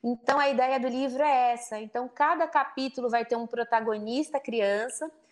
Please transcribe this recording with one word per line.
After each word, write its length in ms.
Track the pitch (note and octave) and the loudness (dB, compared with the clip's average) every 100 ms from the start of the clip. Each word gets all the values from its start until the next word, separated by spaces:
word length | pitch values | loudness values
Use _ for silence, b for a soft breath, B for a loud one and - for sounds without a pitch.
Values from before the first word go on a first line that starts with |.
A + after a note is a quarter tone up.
Então, 340 | A#3 A#3 - C#4+ | -4 -2 0 2
a 80 | C#4 | 4
ideia 320 | B3 B3+ C4+ | 4 2 2
do 80 | B3 | 0
livro 340 | B3 C#4 B3+ | -2 -2 0
é 300 | D4 C4 B3 | 2 4 4
essa. 260 | A#3+ A#3+ G#3+ | 0 -6 -10
Então, 300 | A3 A#3+ B3 | -8 -6 -6
cada 400 | - D4 E4 D#4+ | 0 2 2 2
capítulo 600 | D#4 C4+ - C4 B3+ B3 | 2 0 -2 -6 -2 0
vai 160 | A#3 | 0
ter 120 | A#3 A#3 | 0 -2
um 100 | A#3 | -2
protagonista 960 | A#3 A#3 A3+ A3 G#3+ G#3+ B3+ D4+ C#4 | -4 0 0 0 -2 -2 -4 -2 -4
criança 680 | C#4 A3+ G3+ G3+ A#3+ - D#4+ - b | -2 0 2 2 -2 -6 -10 -10 b